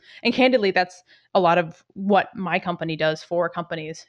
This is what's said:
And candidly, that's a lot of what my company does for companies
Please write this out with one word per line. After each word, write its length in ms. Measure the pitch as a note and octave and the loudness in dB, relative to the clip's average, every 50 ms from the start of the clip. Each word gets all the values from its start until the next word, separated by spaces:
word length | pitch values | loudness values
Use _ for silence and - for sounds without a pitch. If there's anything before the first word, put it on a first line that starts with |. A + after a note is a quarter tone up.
| _ - - - - | _ -20 -20 -6 -4
And 100 | A#3 B3 | -2 0
candidly, 380 | - B3+ C4 B3+ A#3+ G3+ F#3+ F#3 | 2 2 4 4 2 2 2 0
that's 320 | F#3 F3+ F3+ - - _ _ _ _ _ _ _ | 0 -2 -2 -6 -14 _ _ _ _ _ _ _
a 60 | G3+ | 2
lot 160 | F3+ E3 E3+ | 4 4 4
of 280 | F3 E3+ D#3+ - - _ _ _ | 2 2 -2 -6 -16 _ _ _
what 400 | G3 G3 G3 G#3 F#3 - - - | -8 -2 2 2 2 2 0 -6
my 240 | - F#3+ F3 E3+ F#3+ | -10 -6 -4 -4 -4
company 380 | - F#3 F3 - E3 E3 D#3+ | -4 -4 -6 -6 -6 -6 -4
does 260 | D3+ D#3+ D#3 D#3 D#3 - | -2 -2 -2 -2 -4 -8
for 260 | - F3 F3 F3 E3+ | -6 -4 -4 -4 -4
companies 580 | - F3 E3 - F3 D#3+ D#3 D#3 D#3+ - - | -4 -6 -8 -8 -8 -10 -10 -12 -14 -16 -18